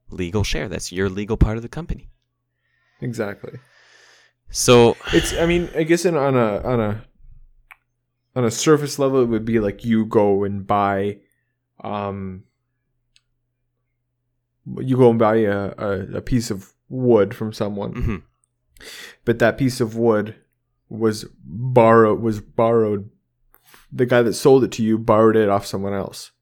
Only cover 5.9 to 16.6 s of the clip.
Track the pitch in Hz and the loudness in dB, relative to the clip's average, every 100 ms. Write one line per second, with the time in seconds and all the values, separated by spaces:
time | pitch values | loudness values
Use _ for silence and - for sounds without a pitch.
5.9 | 170 185 156 139 127 113 101 117 120 107 | 0 0 0 0 2 0 -2 -2 -2 -2
6.9 | 104 - _ - - - _ _ - _ | -6 -12 _ -20 -20 -20 _ _ -20 _
7.9 | _ _ _ _ 127 117 113 160 147 143 | _ _ _ _ -2 -2 0 4 4 2
8.9 | 143 135 135 120 110 113 113 101 98 117 | -2 0 2 2 0 0 0 0 -4 0
9.9 | 110 110 113 104 98 98 101 98 104 101 | 0 2 2 2 2 -2 -6 -2 0 0
10.9 | 98 101 101 _ _ _ _ _ _ 104 | 0 -4 -6 _ _ _ _ _ _ -10
11.9 | 104 101 98 95 92 - _ _ _ _ | -8 -8 -8 -10 -14 -20 _ _ _ _
12.9 | _ _ _ _ _ _ _ _ _ _ | _ _ _ _ _ _ _ _ _ _
13.9 | _ _ _ _ _ _ _ 135 131 131 | _ _ _ _ _ _ _ -14 -8 -2
14.9 | 127 123 117 107 113 104 101 98 - 107 | 2 2 4 2 2 0 -2 -6 -8 -6
15.9 | 98 98 98 - 123 - 95 | -6 -8 -10 -4 -4 -4 -10